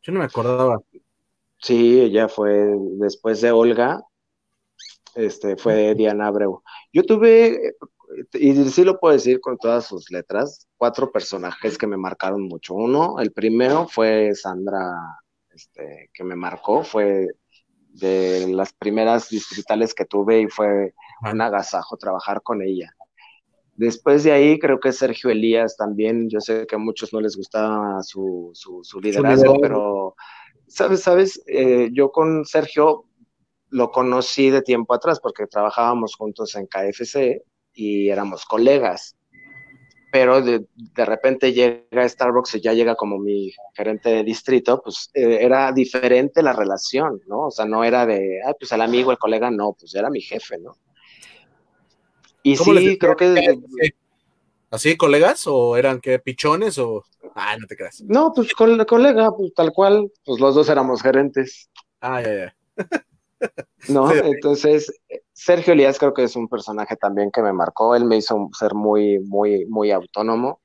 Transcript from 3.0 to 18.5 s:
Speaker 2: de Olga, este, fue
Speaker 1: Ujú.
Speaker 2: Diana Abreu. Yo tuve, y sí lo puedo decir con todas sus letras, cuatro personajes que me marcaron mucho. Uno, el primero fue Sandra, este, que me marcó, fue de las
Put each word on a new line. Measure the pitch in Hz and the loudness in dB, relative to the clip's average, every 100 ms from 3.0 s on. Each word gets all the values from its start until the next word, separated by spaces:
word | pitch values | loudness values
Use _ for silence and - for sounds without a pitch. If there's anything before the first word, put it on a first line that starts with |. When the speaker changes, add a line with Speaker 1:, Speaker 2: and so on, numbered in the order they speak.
| 104 - 113 110 | -4 -4 -4 0
Speaker 2:
de | 117 | 2
Olga, | 117 117 113 123 160 - _ _ _ _ _ _ _ - - _ 123 | 4 4 2 -2 -4 -12 _ _ _ _ _ _ _ -20 -20 _ -6
este, | 107 - 104 95 | -6 -4 -8 -4
fue | 120 107 107 | 0 2 2
Speaker 1:
Ujú. | 107 | 2
Speaker 2:
Diana | 110 104 104 | 0 0 -2
Abreu. | 101 101 95 - - _ | -2 -2 -4 -16 -20 _
Yo | 156 | 0
tuve, | 190 214 226 226 226 226 - - - _ _ - 123 | 2 4 6 6 6 2 -6 -10 -20 _ _ -18 -12
y | - 147 139 135 | 2 4 4 2
sí | 127 | 4
lo | 185 190 | 4 4
puedo | 170 | 4
decir | 139 123 127 | 4 2 0
con | 127 120 | -2 -4
todas | 113 117 113 | -2 -2 -4
sus | 92 - | -14 -12
letras, | 90 - 101 143 - _ _ | -12 -6 -6 -6 -8 _ _
cuatro | 120 120 131 | -4 -2 -4
personajes | 107 90 95 87 - - 87 | -6 -8 -10 -10 -8 -8 -6
que | 107 | -6
me | 98 | -6
marcaron | 92 87 95 101 | -8 -6 -6 -6
mucho. | 95 82 - | -8 -12 -10
Uno, | 92 117 143 170 - | -6 -2 0 -2 -2
el | 110 | -6
primero | - 110 113 127 151 170 | -4 -2 0 0 0 -2
fue | - 110 110 107 101 | -2 0 2 0 -2
Sandra, | 98 90 98 98 92 87 82 80 _ _ _ | -8 -8 -6 -6 -6 -10 -12 -18 _ _ _
este, | 82 _ - 73 73 73 | _ _ -20 -20 -20 _
que | _ 92 | _ -12
me | 90 | -10
marcó, | 90 - - 120 | -12 -10 -4 -4
fue | - 110 101 98 92 - _ _ _ _ _ | -2 -2 0 0 -2 -6 _ _ _ _ _
de | _ 95 95 92 92 | _ -2 -2 0 -2
las | 92 | -2